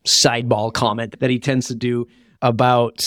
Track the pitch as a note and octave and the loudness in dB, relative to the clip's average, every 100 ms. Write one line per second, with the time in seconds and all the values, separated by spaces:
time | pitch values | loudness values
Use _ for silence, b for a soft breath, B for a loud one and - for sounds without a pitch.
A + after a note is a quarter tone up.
0 | - - C#3+ A#2+ A#2+ G#2+ A2 - A#2 A2+ | 0 2 2 2 0 0 -2 -2 -2 -2
1 | A2 - C3 B2 C#3+ C3 - A#2 B2 A#2+ | -6 -4 -2 -2 0 -2 -2 -4 -2 -2
2 | A#2+ b b b B2 A#2 B2 B2 A#2+ - | -4 b b b -2 2 4 2 0 -4